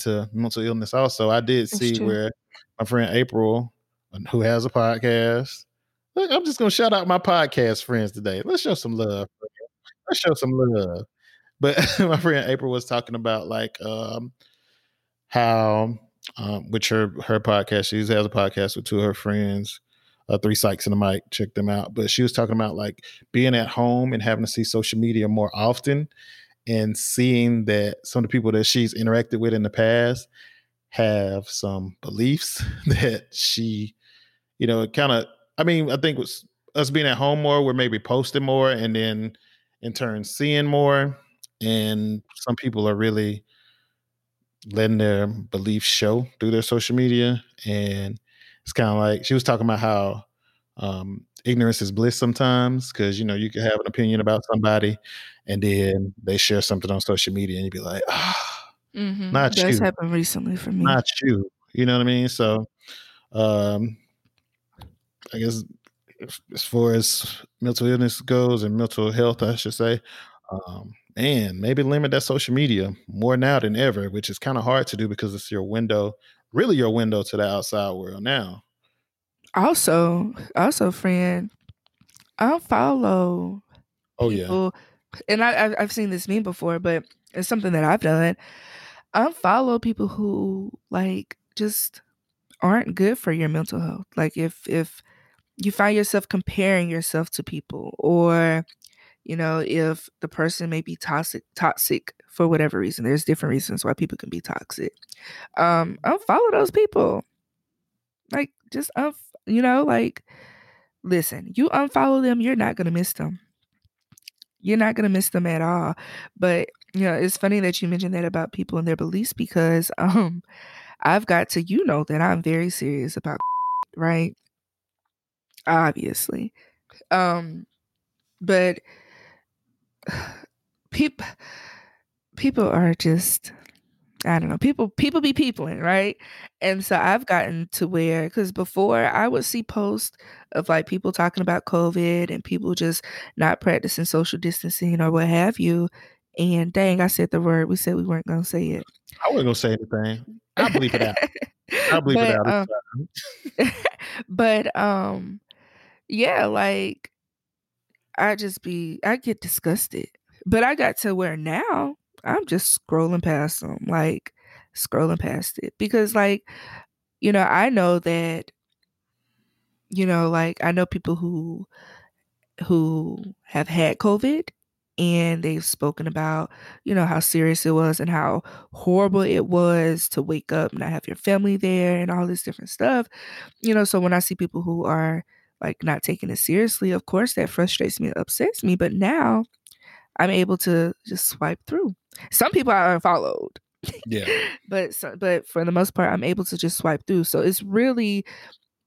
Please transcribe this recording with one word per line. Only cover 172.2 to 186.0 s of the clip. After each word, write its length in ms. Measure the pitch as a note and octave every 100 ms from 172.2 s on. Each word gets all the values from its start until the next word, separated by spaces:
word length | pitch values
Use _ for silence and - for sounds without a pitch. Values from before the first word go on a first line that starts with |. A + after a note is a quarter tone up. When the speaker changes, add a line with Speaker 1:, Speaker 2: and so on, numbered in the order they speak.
| _ _ _ - E3+
Speaker 2:
who 520 | F3 D#3+ D#3+ E3 - G3 -
have 240 | _ D3 D#3
had 300 | E3 D#3 -
covid 520 | G#3+ G#3 C4 D4+ - _ _ _ _ -
and 440 | F3 E3+ E3+ E3
they've 200 | E3 D#3+
spoken 440 | - - D3 D#3 D#3+
about, 420 | D#3 D#3 D#3 D#3+ - - -
you 120 | - G3
know, 100 | E3+
how 140 | D#3+
serious 460 | - E3 D#3+ E3 D#3+
it 40 |
was 280 | D#3+ D#3+ D#3+
and 100 | E3+
how 320 | E3 C#3+ - - - -
horrible 480 | - - F3+ G3+ G3
it 240 | F#3+ F3+ -
was 640 | F3 F3 E3+ E3 E3 -
to 140 | -
wake 280 | C#3+ D#3 -
up, 220 | D#3 D#3
not 160 | - D#3+
have 180 | D3+ -
your 80 | -
family 400 | - G3 G3+ G3
there 420 | F#3+ F#3 F3+ F3
and 120 | F3+
all 160 | F3+ F3
this 160 | F3+
different 280 | - - -
stuff. 360 | - - B3+ A#3 - - - - _
You 140 | A3+ G#3+
know, 80 |
so 160 | G3+ F#3+
when 140 | F3+
I 60 | F3+
see 140 | -
people 300 | F3+ F3 E3
who 220 | F3 E3+ -
are, 380 | D#3+ D#3+ E3 - _ _ -
like, 220 | D#3+ -
not 180 | D#3+ D3